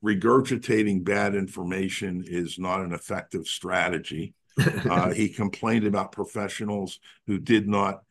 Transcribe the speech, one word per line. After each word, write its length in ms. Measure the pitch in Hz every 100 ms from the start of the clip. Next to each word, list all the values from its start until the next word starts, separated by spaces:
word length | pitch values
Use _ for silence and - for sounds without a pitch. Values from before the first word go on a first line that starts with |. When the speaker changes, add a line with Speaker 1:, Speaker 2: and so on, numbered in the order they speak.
Speaker 1:
regurgitating 1000 | 104 98 113 127 135 123 - 110 104 95
bad 320 | 87 101 104 101
information 880 | 95 - 90 95 95 - 98 90 87
is 320 | 87 85 -
not 220 | 92 92
an 120 | 90
effective 520 | 85 - 95 - 92 80
strategy. 880 | - 90 92 85 82 - 76 85 - _ -
Speaker 2:
<laughs> 60 | 170 98 -
Speaker 1:
Uh, 220 | 87 90
he 160 | 98 104
complained 580 | - 101 - 113 117 104
about 280 | 101 98
professionals 880 | - 95 110 101 - 107 104 95 - - _ -
who 100 | 98
did 300 | - 110 101
not 360 | 101 98 98 -